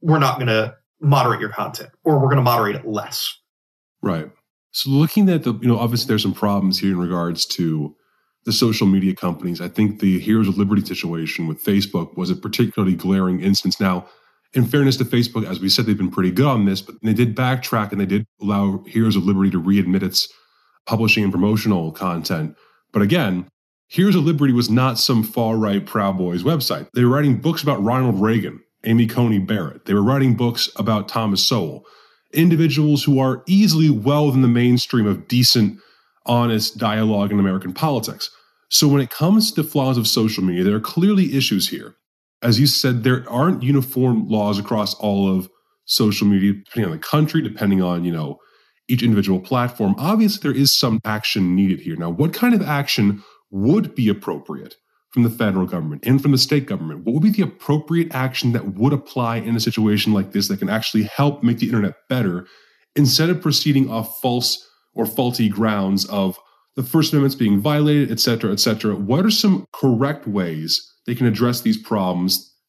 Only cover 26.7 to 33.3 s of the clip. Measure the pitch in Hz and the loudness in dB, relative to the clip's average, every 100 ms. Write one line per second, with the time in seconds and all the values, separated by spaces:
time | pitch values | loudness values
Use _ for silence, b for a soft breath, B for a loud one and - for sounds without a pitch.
26.7 | 78 - - 123 135 147 117 156 165 143 | -6 -6 0 2 4 2 0 0 -2 -2
27.7 | 123 101 123 127 98 104 113 95 - _ | -2 0 0 0 2 2 0 -2 -10 _
28.7 | _ 113 113 113 123 120 107 95 107 80 | _ 0 2 2 2 2 2 0 -4 -4
29.7 | - - 101 101 139 135 110 120 117 - | -10 -2 0 2 2 2 2 0 -2 -6
30.7 | - 107 107 98 - 110 95 - 123 82 | -4 -2 -2 -2 -4 -2 0 0 0 -4
31.7 | - b b b b b - 170 165 160 | -8 b b b b b 2 4 4 2
32.7 | 139 151 147 135 135 131 | 2 2 2 2 2 2